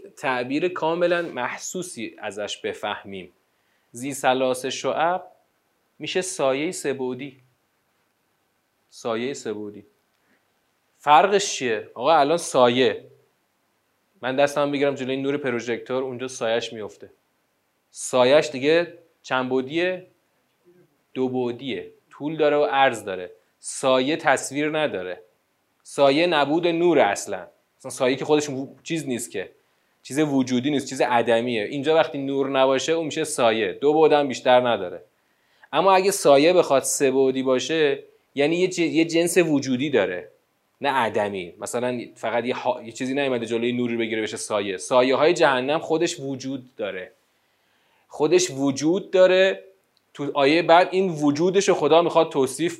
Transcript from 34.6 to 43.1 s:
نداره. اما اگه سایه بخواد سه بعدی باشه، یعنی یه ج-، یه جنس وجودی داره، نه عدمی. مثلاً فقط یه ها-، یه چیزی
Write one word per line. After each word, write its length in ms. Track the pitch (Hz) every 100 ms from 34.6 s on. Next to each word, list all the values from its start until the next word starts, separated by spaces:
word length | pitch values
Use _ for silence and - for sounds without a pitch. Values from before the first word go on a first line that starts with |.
| 123
نداره. 360 | 107 90 90 - _ _ _ _ _ -
اما 220 | 147 185 190
اگه 160 | 190
سایه 420 | 185 156 139 156
بخواد 300 | 180 151 139
سه 280 | 127 - 135
بعدی 320 | 131 131 131
باشه، 600 | 131 127 127 160 147 135 - _ _ 131
یعنی 200 | 147 170
یه 160 | 185
ج-، 80 | 175
یه 260 | 160 147 160
جنس 320 | 165 170 185
وجودی 520 | 165 139 127 123 151
داره، 420 | 123 92 90 - _ _ _ _ -
نه 100 | 135
عدمی. 640 | 131 113 110 104 98 87 104
مثلاً 420 | 101 120 123 123 - -
فقط 300 | 117 120 120
یه 100 | 120
ها-، 280 | 127 120 113
یه 60 |
چیزی 220 | 113 131